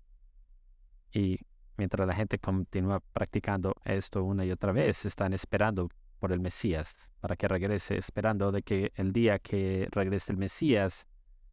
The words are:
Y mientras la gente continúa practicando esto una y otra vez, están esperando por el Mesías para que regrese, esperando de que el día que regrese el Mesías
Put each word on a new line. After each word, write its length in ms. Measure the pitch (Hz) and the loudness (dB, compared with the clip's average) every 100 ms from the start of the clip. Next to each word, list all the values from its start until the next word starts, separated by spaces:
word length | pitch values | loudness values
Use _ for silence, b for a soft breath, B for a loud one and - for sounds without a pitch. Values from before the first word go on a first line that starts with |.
| - - - - - - - - - - - | -20 -20 -20 -20 -20 -20 -20 -20 -20 -20 -6
Y 260 | - 98 92 - - - - | 0 0 0 -6 -20 -12 -4
mientras 320 | 98 95 92 | -2 0 0
la 60 | |
gente 240 | 90 110 - | 0 0 -2
continúa 640 | - 95 90 98 92 98 | 0 0 0 -2 0 0
practicando 720 | - - 104 - - 98 95 - | -2 -4 -2 -2 -2 -2 -2 -4
esto 400 | - 98 - 101 | -2 -2 -2 -2
una 220 | 95 98 92 | -2 0 -2
y 40 | |
otra 220 | 92 101 | 0 0
vez, 320 | 95 - - | 2 2 0
están 300 | 104 - 95 | -4 -2 -2
esperando 560 | 95 - 101 107 98 87 - - - | -2 -2 0 2 0 -2 -6 -20 -6
por 140 | 98 | -2
el 80 | 90 | 0
Mesías 540 | 90 - 110 78 78 - - - | -2 -2 0 0 -4 -10 -20 -8
para 160 | - 180 | -6 0
que 120 | 101 | 0
regrese, 500 | 90 98 101 - 98 | 0 0 -2 -2 -4
esperando 520 | - - 104 104 98 | -4 -2 0 2 2
de 120 | 101 | 0
que 300 | - 98 104 | 0 0 0
el 180 | - 95 | 0 0
día 260 | 104 113 101 | 4 4 4
que 500 | - 101 95 95 95 | 0 -2 0 0 -2
regrese 420 | 104 95 98 - | 0 0 0 -2
el 60 | 95 | -2
Mesías 680 | 95 - 160 110 95 - - - - - - | -4 0 4 4 4 -2 -12 -20 -20 -20 -20